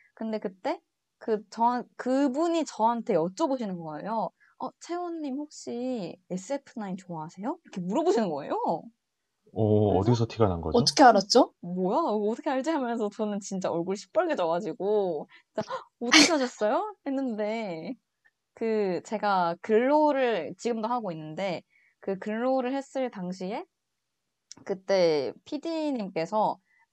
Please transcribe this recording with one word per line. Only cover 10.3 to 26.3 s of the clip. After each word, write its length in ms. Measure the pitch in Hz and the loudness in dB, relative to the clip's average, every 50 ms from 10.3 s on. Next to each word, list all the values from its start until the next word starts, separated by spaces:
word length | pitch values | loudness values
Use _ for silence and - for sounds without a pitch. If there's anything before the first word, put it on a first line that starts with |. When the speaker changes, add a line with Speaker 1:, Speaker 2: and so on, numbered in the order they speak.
| - 110 113 | 2 2 2
Speaker 2:
난 120 | 98 87 85 | 2 2 0
거죠? 280 | 78 80 78 - 131 - | -2 2 2 2 2 4
Speaker 3:
어떻게 140 | - - 285 | 6 8 8
알았죠? 500 | 247 220 196 185 - - 240 330 - _ - | 10 10 8 4 4 6 6 6 4 _ -14
Speaker 1:
"뭐야? 360 | - 175 180 185 185 180 220 311 | -10 -6 -4 0 0 2 2 2
어떻게 500 | 339 277 208 214 208 208 233 - - 311 | 2 0 0 0 0 -2 -2 -2 -4 -4
알지?" 200 | 269 262 254 311 | -2 -2 -2 -2
하면서 380 | 330 294 262 233 233 226 214 202 | -2 -2 -2 -2 -2 -2 -4 -4
저는 300 | - - 214 208 208 196 | -4 -4 -4 -4 -4 -6
진짜 300 | 196 - 196 185 185 151 | -6 -6 -6 -4 -2 -2
얼굴이 260 | - 170 170 185 190 | -2 -2 -2 -2 -4
시뻘개져가지고 1300 | 202 - _ - 311 370 339 294 214 180 160 165 175 220 160 156 - 196 202 214 208 196 180 165 147 - - - - _ _ - | -6 -6 _ 0 0 2 2 0 0 0 0 0 -2 -2 -4 -6 -4 -2 0 2 2 2 0 -2 -4 -8 -10 -18 -20 _ _ -8
진짜 160 | - 208 - | -8 -6 -6
"헉! 140 | 523 494 - _ _ - | -6 -10 -10 _ _ -6
어떻게 300 | 240 240 254 311 294 349 | 0 4 6 6 8 6
하셨어요?" 640 | 339 285 262 254 - - 214 208 254 330 403 427 392 _ - | 4 2 0 -2 -2 -2 0 0 2 0 -2 -4 -8 _ -8
했는데 880 | 277 269 269 269 254 220 208 214 208 220 233 220 196 170 160 160 190 262 - _ _ _ _ _ _ _ _ _ _ _ | -6 -4 -4 -4 -4 -4 -4 -4 -4 -4 -4 -6 -6 -8 -8 -8 -10 -12 -12 _ _ _ _ _ _ _ _ _ _ _
그 460 | - 226 226 220 214 208 190 180 156 - | -4 -2 0 0 0 0 0 0 -2 -4
제가 520 | - 226 208 214 208 196 185 175 165 175 185 | -4 -6 -2 0 2 2 2 2 0 -2 -4
근로를 960 | - - 214 214 247 262 294 302 302 294 285 269 262 240 220 180 151 120 180 | 0 2 4 4 6 6 4 6 6 4 4 4 2 2 2 0 -2 -6 -8
지금도 300 | - - 233 233 220 208 214 | -6 -4 -4 -2 -2 -2 -2
하고 220 | 247 247 214 190 165 | -2 -2 -4 -4 -6
있는데 500 | 160 156 156 156 165 196 196 170 - - _ _ _ _ _ _ _ | -8 -10 -10 -8 -6 -4 -4 -4 -6 -8 _ _ _ _ _ _ _
그 180 | - - 196 185 | -6 -6 -6 -6
근로를 540 | - 214 214 226 240 262 262 262 247 247 269 | -4 -6 -4 -2 -2 0 0 0 0 -2 -4
했을 360 | 277 269 - - 269 262 240 | -4 -6 -6 -6 -4 -4 -4
당시에 540 | 220 208 180 180 180 190 185 185 220 294 370 _ _ _ _ _ _ _ _ _ _ _ _ _ _ _ _ - - - - | -4 -6 -8 -8 -6 -6 -6 -6 -6 -8 -10 _ _ _ _ _ _ _ _ _ _ _ _ _ _ _ _ -20 -20 -14 -6
그때 680 | - 196 185 190 - 196 190 175 165 156 147 131 113 - - _ | -6 -6 -6 -2 0 2 4 4 4 4 2 0 -2 -6 -10 _
피디님께서 1120 | - 302 285 - 330 330 320 311 294 277 240 202 185 190 165 160 185 | -10 -8 -8 -6 -4 -4 -4 -2 -2 -4 -4 -6 -6 -4 -4 -4 -2